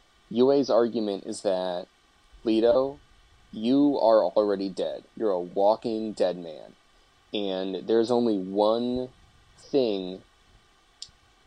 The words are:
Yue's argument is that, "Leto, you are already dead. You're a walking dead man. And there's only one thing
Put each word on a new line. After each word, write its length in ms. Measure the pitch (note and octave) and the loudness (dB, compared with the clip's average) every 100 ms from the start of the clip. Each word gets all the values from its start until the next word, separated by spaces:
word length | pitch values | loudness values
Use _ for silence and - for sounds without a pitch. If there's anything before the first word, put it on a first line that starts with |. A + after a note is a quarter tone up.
| _ _ - | _ _ -6
Yue's 400 | A#2 C3 C#3+ B2+ | 2 4 4 2
argument 540 | A2 A#2+ A2+ G#2+ F#2+ - | 2 2 0 -4 -6 -8
is 160 | G#2+ | -6
that, 440 | G2+ F#2 F#2 F2+ - _ _ _ _ - | -2 -2 -4 -6 -10 _ _ _ _ -8
"Leto, 540 | A#2+ A2 A#2 A#2+ C3+ C#3+ _ _ _ _ _ | -2 2 4 4 0 -6 _ _ _ _ _
you 460 | A2 A2+ C#3 C#3+ C#3 | -6 0 2 2 4
are 240 | A2+ A2 | 4 6
already 440 | F2+ A2 G#2 G2 G2 | 4 2 2 0 -4
dead. 360 | F2+ E2 C2+ - - | -4 -6 -8 -14 -4
You're 140 | A2 | -2
a 80 | F2+ | -2
walking 720 | F2+ G2 G2+ A2+ A#2+ A2 A2 | -4 0 2 2 -2 -6 -6
dead 240 | G2 G2 F2+ | -2 -2 -2
man. 360 | E2 C#2+ G#1+ - _ _ _ _ _ | -10 -14 -18 -20 _ _ _ _ _
And 520 | G#2+ G2 F#2 F#2+ F#2+ G2 | -6 -4 -4 -6 -6 0
there's 240 | A2+ A2 | 0 2
only 260 | A#2+ A#2+ G#2 | 2 0 -2
one 680 | F#2 G2 G#2 A#2 B2 B2 B2+ - _ _ _ _ | -2 0 2 2 -2 -6 -8 -14 _ _ _ _
thing 640 | - C#3+ A#2+ G2 F#2 F#2+ - _ _ _ _ _ _ _ - _ _ _ | -4 0 0 -2 -6 -12 -18 _ _ _ _ _ _ _ -20 _ _ _